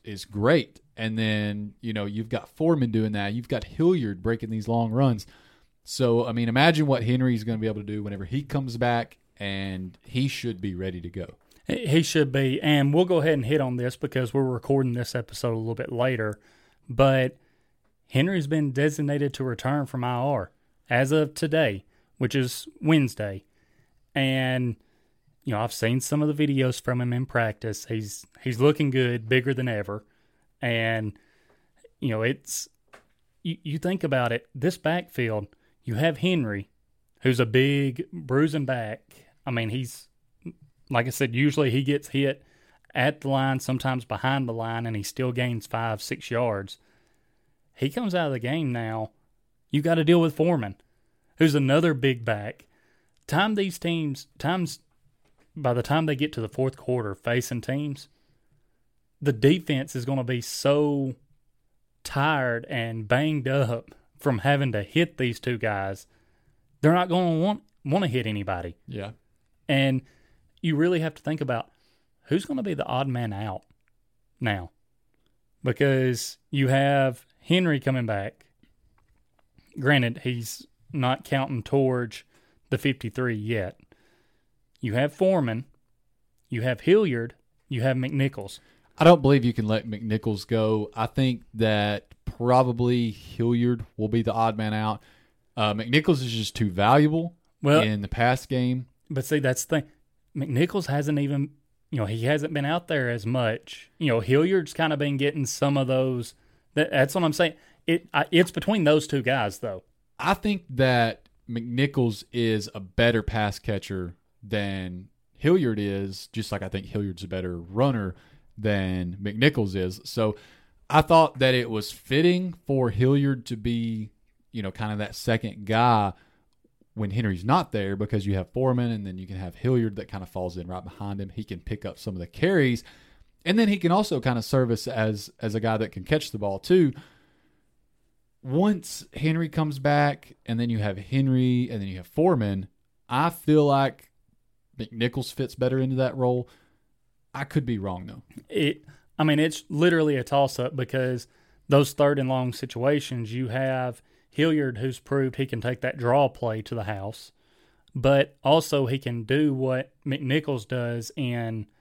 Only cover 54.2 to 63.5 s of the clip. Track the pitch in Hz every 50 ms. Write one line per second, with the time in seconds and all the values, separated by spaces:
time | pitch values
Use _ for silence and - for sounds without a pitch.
54.2 | - _ _ _ - 151 175 185 175 - - - _ _ _ _ _ _ _ _
55.2 | _ _ _ _ _ _ _ 165 143 127 120 120 117 - 139 156 160 156 147 127
56.2 | 147 151 - - 113 107 - - 131 131 127 - - - 123 123 113 104 98 -
57.2 | _ - 117 127 123 - 123 120 113 - 131 143 147 147 139 - - _ _ _
58.2 | _ _ _ _ _ _ _ _ _ _ _ _ _ _ _ _ _ _ _ _
59.2 | 147 143 131 110 110 139 160 185 165 - 151 131 139 - - 131 120 127 139 135
60.2 | 127 117 131 120 117 - - - - 139 143 147 151 147 147 143 135 131 131 -
61.2 | _ _ _ _ _ _ _ _ _ _ _ _ _ _ _ _ _ _ - 139
62.2 | 139 156 156 143 131 123 117 117 117 - - 123 113 113 113 113 110 101 120 127
63.2 | 151 156 156 151 127 131